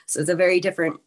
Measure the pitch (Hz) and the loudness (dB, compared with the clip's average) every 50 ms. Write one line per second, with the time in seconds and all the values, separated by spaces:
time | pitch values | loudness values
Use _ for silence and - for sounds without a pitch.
0 | _ - - - 156 160 180 165 185 180 185 180 175 190 185 - 165 160 151 - | _ -8 -6 -4 -2 -2 0 2 2 2 2 2 0 -2 -2 -2 -2 -4 -4 -8
1 | _ | _